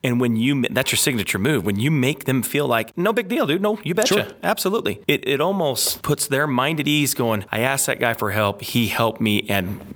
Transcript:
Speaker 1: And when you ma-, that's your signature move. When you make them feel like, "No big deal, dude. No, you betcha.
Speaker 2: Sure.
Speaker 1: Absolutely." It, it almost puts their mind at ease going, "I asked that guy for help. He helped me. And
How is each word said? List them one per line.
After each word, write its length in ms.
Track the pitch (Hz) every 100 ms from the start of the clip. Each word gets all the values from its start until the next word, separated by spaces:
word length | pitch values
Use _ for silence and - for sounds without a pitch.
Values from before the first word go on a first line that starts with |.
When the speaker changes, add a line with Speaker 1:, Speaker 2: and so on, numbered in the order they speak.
| 131
Speaker 1:
And 140 | 120
when 160 | 123 113
you 200 | 123 143
ma-, 120 | 117
that's 220 | 107 127
your 60 | 117
signature 420 | - 120 95 101
move. 260 | 117 143 92
When 140 | 101
you 100 | 131
make 360 | 156 127 156 -
them 180 | 131
feel 240 | 110 143 143
like, 300 | 113 110 -
"No 160 | 190
big 160 | 226 185
deal, 180 | 247 190
dude. 140 | 170
No, 180 | 208 214 151
you 80 | 185
betcha. 180 | 208 196
Speaker 2:
Sure. 120 | 107 -
Speaker 1:
Absolutely." 580 | 175 220 185 208 - 165 -
It, 180 | 147 -
it 140 | 135
almost 600 | 165 196 151 120 - -
puts 260 | - 147 -
their 180 | 135 151
mind 360 | 123 135 160
at 80 | 151
ease 240 | 147 139
going, 320 | - 120 107 98
"I 80 | 107
asked 240 | 127 139 -
that 160 | -
guy 120 | 120
for 180 | 113 107
help. 280 | 104 104 101
He 280 | - 120 110
helped 320 | - 113 -
me. 240 | 110 104 -
And 480 | 101 92 98 -